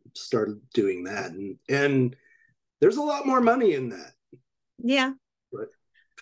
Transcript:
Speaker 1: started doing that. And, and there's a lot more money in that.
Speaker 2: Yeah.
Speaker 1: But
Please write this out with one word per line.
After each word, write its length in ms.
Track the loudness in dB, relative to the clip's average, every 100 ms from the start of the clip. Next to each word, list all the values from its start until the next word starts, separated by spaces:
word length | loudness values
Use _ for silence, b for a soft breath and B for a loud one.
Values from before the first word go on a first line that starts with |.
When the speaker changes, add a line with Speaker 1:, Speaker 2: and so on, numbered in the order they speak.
| -20
Speaker 1:
started 460 | -16 -4 -2 -2 -6 _
doing 300 | 0 0 -2 -6
that. 260 | -8 -8
And, 260 | -10 -12 -12 -4
and 460 | 0 2 2 0 b b b b b _ 2
there's 160 | 2 4
a 40 |
lot 240 | -2 -2 2
more 120 | 4
money 360 | 4 4 2 2
in 140 | -4
that. 220 | -10 -18 _ _ -20 _ _ _ -8
Speaker 2:
Yeah. 320 | -2 0 0 -4 _ _ -16
Speaker 1:
But 140 | -14 -14 _ _ b b b